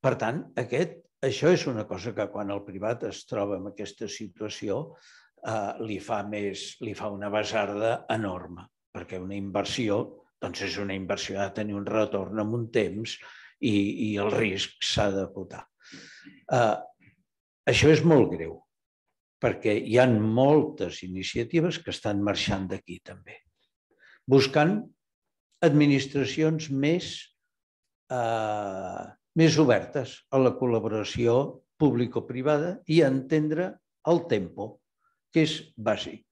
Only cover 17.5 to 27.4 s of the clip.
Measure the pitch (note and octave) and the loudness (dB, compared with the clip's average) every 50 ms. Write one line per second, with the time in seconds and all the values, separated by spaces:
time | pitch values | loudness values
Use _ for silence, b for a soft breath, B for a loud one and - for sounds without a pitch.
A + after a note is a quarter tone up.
17.5 | _ _ _ - B2 - - D3 D#3 - D3+ E3+ D#3+ C#3 G#2+ - E2+ E2 E2 D#2+ | _ _ _ 2 4 6 8 8 8 8 8 8 8 8 6 4 2 -6 -6 -8
18.5 | - - _ _ _ _ _ _ _ _ _ _ _ _ _ _ _ _ - B2 | -10 -14 _ _ _ _ _ _ _ _ _ _ _ _ _ _ _ _ -2 -2
19.5 | G2 - - A2+ G#2 A2+ - A2 G#2+ B2 B2+ B2+ A#2 G#2+ G#2 A2 A2 A#2+ C3 C#3 | -2 0 0 0 0 0 0 2 4 6 6 6 6 4 2 2 2 4 6 6
20.5 | D3 - - - - - G2 F2 - - - F#2 F#2 F#2+ F#2+ - - A#2+ A#2 A#2 | 6 6 4 2 -4 -6 -8 -8 -8 -10 -12 -10 -10 -8 -8 -6 -4 -4 -6 0
21.5 | - E3 D#3 F3+ E3 - - - A2 - - A2 G2+ G2+ G2+ G#2 G2 - - - | 0 0 0 0 -2 -4 -8 -10 -10 -6 -4 -2 -2 0 0 0 0 -2 -2 -2
22.5 | G#2+ F#2+ F#2+ F2+ F#2+ - _ - F2 F2+ _ - G2 F#2 F2+ - - - _ _ | -2 -2 -2 -6 -6 -8 _ -14 -16 -16 _ -18 -18 -18 -18 -20 -20 -20 _ _
23.5 | _ _ _ _ _ _ _ _ b b b b b b b - C3 C#3 C3+ - | _ _ _ _ _ _ _ _ b b b b b b b 4 6 6 6 6
24.5 | - D#3 D3 E3+ G3+ G#3+ - - _ _ _ _ _ _ _ _ _ _ _ _ | 4 4 4 4 2 0 -4 -8 _ _ _ _ _ _ _ _ _ _ _ _
25.5 | _ _ - E3 C#3+ D3+ D3 D3 C#3 C3+ C#3 - - C#3+ C3 A2 - D#3+ D#3 D#3 | _ _ 2 6 6 6 6 6 6 4 2 -2 -2 -2 -2 -2 0 0 2 2
26.5 | D#3+ D#3 D#3 - C#3 C3+ C#3 D3 E3 F3+ - - - - - _ _ _ | 0 -2 -4 -4 -2 0 2 2 0 0 -2 -8 -12 -14 -16 _ _ _